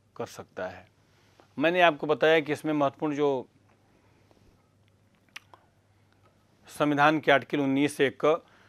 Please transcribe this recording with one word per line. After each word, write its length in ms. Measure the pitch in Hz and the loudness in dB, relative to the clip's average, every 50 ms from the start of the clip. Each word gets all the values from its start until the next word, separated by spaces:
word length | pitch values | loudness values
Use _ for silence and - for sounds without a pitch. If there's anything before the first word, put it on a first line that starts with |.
| _ _ _ | _ _ _
कर 100 | - 117 | -14 -14
सकता 400 | - - - 95 - _ - 92 | -14 -14 -18 -20 -16 _ -12 -12
है। 220 | 92 90 90 - _ _ _ _ _ _ _ _ _ _ _ _ _ _ 127 | -10 -12 -16 -20 _ _ _ _ _ _ _ _ _ _ _ _ _ _ -2
मैंने 220 | 147 165 175 180 | -2 0 4 4
आपको 260 | 175 170 151 143 - | 4 4 4 2 -2
बताया 340 | 151 151 123 151 156 160 165 | -2 0 2 4 4 4 2
कि 120 | 143 147 | 2 -2
इसमें 200 | 147 - - 156 | -6 -4 -4 -4
महत्वपूर्ण 420 | 151 147 143 139 - - 160 151 143 | -2 0 0 -2 -2 -4 -6 -6 -2
जो 340 | 139 147 143 139 127 107 - _ _ _ _ _ _ _ _ _ _ _ _ _ _ _ _ _ _ _ _ _ _ _ _ _ _ _ _ _ _ _ _ _ _ _ _ _ - - _ - _ _ _ _ _ _ _ _ _ _ _ _ _ _ _ _ _ _ _ _ _ _ - | -2 -2 -2 -2 -4 -6 -12 _ _ _ _ _ _ _ _ _ _ _ _ _ _ _ _ _ _ _ _ _ _ _ _ _ _ _ _ _ _ _ _ _ _ _ _ _ -20 -20 _ -20 _ _ _ _ _ _ _ _ _ _ _ _ _ _ _ _ _ _ _ _ _ _ -20
संविधान 520 | - - 151 147 147 143 143 151 160 151 | -6 -4 -2 -2 2 2 2 2 2 2
के 120 | 127 160 | 2 2
आर्टिकल 280 | 143 135 - - - 147 | 2 2 2 -2 -4 -2
उन्नीस 400 | 143 135 135 139 147 139 - - | -2 0 0 0 0 -2 0 0
एक 420 | 143 127 - - - 147 160 170 - _ _ _ _ | -2 -2 -2 -2 0 0 0 0 -4 _ _ _ _